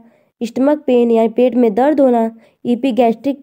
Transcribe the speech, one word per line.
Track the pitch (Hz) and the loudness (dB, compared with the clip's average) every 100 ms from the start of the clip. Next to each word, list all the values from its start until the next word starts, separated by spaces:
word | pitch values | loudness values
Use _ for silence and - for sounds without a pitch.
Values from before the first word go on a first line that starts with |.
| _ _ _ - | _ _ _ -12
स्टमक | 233 240 277 302 - | -10 -2 -2 -2 0
पेन | 247 240 | 0 2
यानी | 226 226 | 2 0
पेट | 226 247 240 | 0 0 2
में | 233 208 | 0 2
दर्द | 277 285 | 0 2
होना, | 262 240 226 226 _ _ 240 | 2 0 -2 -8 _ _ -6
epigastric | 240 269 220 233 226 277 277 | -4 -2 0 0 0 -6 -4